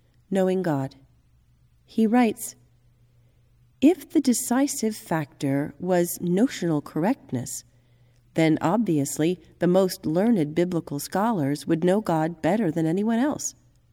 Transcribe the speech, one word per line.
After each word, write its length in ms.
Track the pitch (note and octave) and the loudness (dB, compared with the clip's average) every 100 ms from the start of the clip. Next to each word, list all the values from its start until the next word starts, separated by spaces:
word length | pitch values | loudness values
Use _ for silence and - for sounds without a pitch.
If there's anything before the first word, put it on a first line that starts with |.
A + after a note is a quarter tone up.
| _ _ - | _ _ -4
Knowing 320 | F#3+ F#3 F#3 | 0 0 0
God. 320 | F3 C#3+ C3+ - _ _ _ _ _ _ _ _ _ | 0 -2 -4 -10 _ _ _ _ _ _ _ _ _
He 220 | - A3 | 0 2
writes, 480 | A#3+ A#3 - - - _ _ _ _ _ _ _ _ _ _ _ - | 4 2 0 -10 -16 _ _ _ _ _ _ _ _ _ _ _ 2
If 280 | C#4 F4+ - | 4 4 0
the 120 | D#4+ | 0
decisive 720 | C4 A#3 - B3 C#4 - A3 G#3+ | 2 0 0 0 0 0 -4 -4
factor 800 | - E3 D3 - C#3+ C#3 D#3 - | -4 -4 -4 -4 -2 -2 -2 -6
was 420 | F3+ F3+ F3 - | 0 2 0 -2
notional 600 | F3 F3+ C4 - F3 D3 | -2 2 2 0 -2 -2
correctness, 840 | - D#3 F3+ C#4 - B2 - - - _ _ _ _ _ _ - | -2 -2 -2 -2 -4 -8 -6 -12 -16 _ _ _ _ _ _ 0
then 220 | D#3+ D#3+ | 2 2
obviously 800 | D#3 G#3 G#3 D#3 C#3 - D#3+ F3+ - - | 0 0 0 0 -2 0 -2 -2 -8 -2
the 80 | F3 | 2
most 400 | F#3 F#3+ - - | 4 2 -2 -4
learned 480 | D#3+ A3 A3 D3+ D#3+ | 0 2 2 0 0
biblical 440 | F3+ E3+ - C#3+ | 0 -2 -6 -10
scholars 680 | - F#3 A3 G#3+ C#3 D3 - | -6 -2 -2 0 -2 -2 -2
would 160 | E3 | 0
know 180 | F3 G3 | 2 2
God 400 | G#3+ D#3+ D#3+ E3+ | 2 0 0 -2
better 300 | D3+ G#3+ F#3+ | -2 0 0
than 160 | E3 D#3+ | -2 -2
anyone 320 | F3+ G#3+ A3+ | 0 0 0
else. 340 | D4 - - - _ _ _ | -2 -2 -8 -12 _ _ _